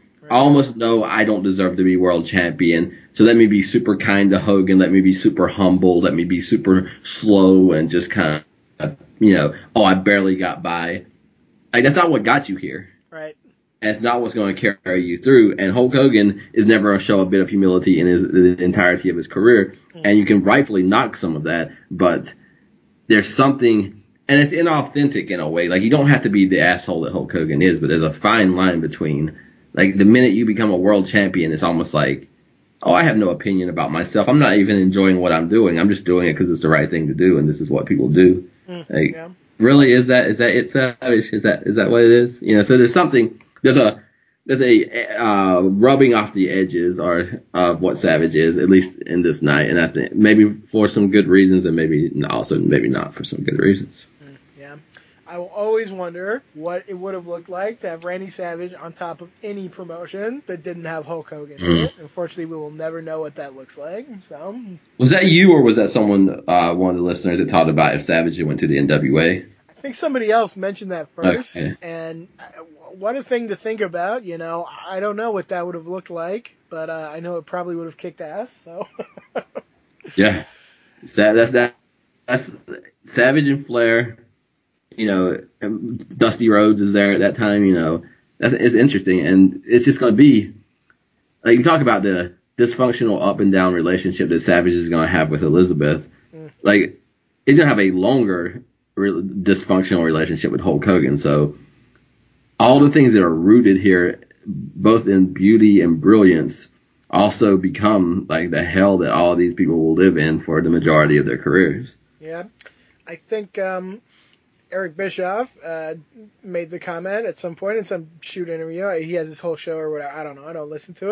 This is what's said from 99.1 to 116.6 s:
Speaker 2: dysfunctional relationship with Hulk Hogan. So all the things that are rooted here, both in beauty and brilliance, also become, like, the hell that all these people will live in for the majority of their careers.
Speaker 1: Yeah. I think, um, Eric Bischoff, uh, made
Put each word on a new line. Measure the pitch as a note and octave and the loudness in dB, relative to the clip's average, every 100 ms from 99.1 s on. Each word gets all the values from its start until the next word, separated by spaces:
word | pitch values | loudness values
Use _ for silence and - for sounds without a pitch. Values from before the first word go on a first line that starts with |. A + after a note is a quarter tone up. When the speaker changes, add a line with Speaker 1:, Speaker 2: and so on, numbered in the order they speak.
| E2+ | -4
Speaker 2:
dysfunctional | F#2+ G2+ F#2 F#2 - F#2 F#2 F2+ | -6 -4 0 0 2 -2 0 0
relationship | E2 D#2+ D#2+ D#2 - | 0 -2 -2 -4 -4
with | C2 | -2
Hulk | F2+ D2+ | -2 -2
Hogan. | G2+ F#2 C2+ C#2+ | 0 0 0 -2
So | D2 D2 D2 - - _ _ _ _ _ _ _ _ - | 0 0 0 -4 -20 _ _ _ _ _ _ _ _ 0
all | A2+ C#3 | 4 6
the | C#3+ | 6
things | D3+ C3 | 6 4
that | G#2+ | 4
are | F2 | 2
rooted | D#2+ F2+ A#2+ G#2+ F#2+ | 0 4 6 6 2
here, | G2 F2+ F2 - _ _ F#2+ | 2 2 0 -4 _ _ -14
both | D#2+ - - G2+ A2+ G2 | -12 -12 -2 2 2 2
in | F#2+ F#2 | 2 2
beauty | F2 G2 A2+ G#2+ G2+ | 2 4 6 6 6
and | E2+ D#2+ | 4 2
brilliance, | F2 A2 F#2+ D#2+ C2+ - - _ _ _ - | 4 6 6 4 -2 -8 -20 _ _ _ -6
also | - G#2 - G#2+ F#2+ | 0 0 0 2 2
become, | F#2 F#2 G#2 G#2 F2 F2+ - | 0 -2 0 0 0 -2 -4
like, | D#2+ F2 | -6 -4
the | D2+ | -4
hell | F2 F#2 G2 F#2 | -2 0 2 2
that | D2 | 0
all | A1 F2 F2 | 0 0 0
these | F2 | 0
people | E2+ D#2+ E2 | 0 -2 0
will | D#2+ E2 | 0 2
live | F#2 D#2+ | 2 2
in | D#2 D#2+ | -2 -2
for | - D#2+ | -4 -4
the | D#2+ | 0
majority | E2+ D#2 D#2 D2+ D2 | 0 2 2 2 2
of | C#2 | 0
their | B1+ | -4
careers. | D2 E2+ F2 G2 B2+ _ _ _ | -2 2 2 -2 -10 _ _ _
Speaker 1:
Yeah. | D#3 E3+ G3 _ - _ _ _ - | -16 -14 -16 _ -20 _ _ _ -20
I | E3+ | -20
think, | - G#3+ G3+ - | -10 -10 -8 -8
um, | F#3+ F#3 F#3 G#3+ _ _ _ _ _ _ _ | -6 -6 -10 -16 _ _ _ _ _ _ _
Eric | F3+ F#3 D3+ | -10 -10 -8
Bischoff, | G3 - F3+ G#3 B3+ _ | -8 -6 -6 -6 -8 _
uh, | D#3+ D#3+ D#3+ E3 D3 A3+ G#3+ _ | -14 -12 -10 -14 _ _ -20 _
made | G3+ F3 | -12 -10